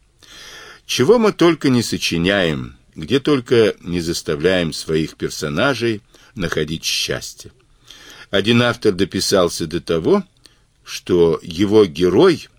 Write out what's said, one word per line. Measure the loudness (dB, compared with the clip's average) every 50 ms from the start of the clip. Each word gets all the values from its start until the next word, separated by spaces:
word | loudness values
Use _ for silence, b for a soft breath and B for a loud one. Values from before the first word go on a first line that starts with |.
| _ _ _ _ B B B B B B B B B B B B B
Чего | B -2 0 4 4 4 4
мы | 4 2 2
только | 2 2 2 2 2 2 2
не | 2 2 0
сочиняем, | 0 -4 -4 -4 -2 -2 0 2 2 2 2 2 0 0 -2 -6 -12 -14 _ _ _ _
где | -14 -8 -2 -2 -2
только | 0 0 0 0 0 2 2 4 4 2 0 -4
не | -8 -6 -6 -4
заставляем | -4 -4 -6 -6 -4 -6 -4 0 0 0 2 2 0 -2 -4
своих | -8 -6 -4 -2 -2 -2 -4 -8
персонажей | -8 -10 -10 -8 -8 -8 -6 -4 -2 0 -2 -2 -2 -2 -4 -4 -4 _ b b b b b b
находить | -8 -6 -4 -4 -4 -4 -4 -6 -8 -6
счастье. | -6 -6 -6 -4 -6 -6 -8 -8 -12 -18 -18 -20 -20 _ _ _ _ _ B B B B B B B B B B B
Один | -2 -2 2 2 2 4 4
автор | 2 0 0 0 0 0
дописался | 0 -2 -2 -2 -4 -2 0 2 2 2 2 0 -4 -8
до | -6 -6 -8
того, | -4 -2 -4 -2 0 2 0 0 0 _ _ _ b b b b b b _ _ _
что | -16 -16 -14 -6 -2 2 4 4 4 2 0 -4
его | -8 -4 -2 -2 2 4 4 4
герой — | 4 2 0 0 2 4 4 4 4 4 0 -4 -16 _